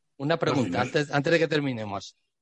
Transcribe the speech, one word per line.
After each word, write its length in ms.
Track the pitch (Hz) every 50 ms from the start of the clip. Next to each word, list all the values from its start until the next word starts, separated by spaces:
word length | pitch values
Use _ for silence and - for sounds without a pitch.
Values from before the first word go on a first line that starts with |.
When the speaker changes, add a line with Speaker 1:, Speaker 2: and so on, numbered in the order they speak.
| _ _ _ -
Speaker 1:
Una 200 | 135 147 165 165
pregunta, 420 | - 160 147 143 123 92 87 120
Speaker 2:
Pues 120 | 123 127
sí, 60 | - 156
Speaker 1:
antes, 160 | 147 143 -
antes 180 | 143 135 165 165
de 60 | 165
que 80 | 165 151
terminemos. 680 | 160 151 143 139 127 113 110 104 98 98 - - - _ _ _ _ _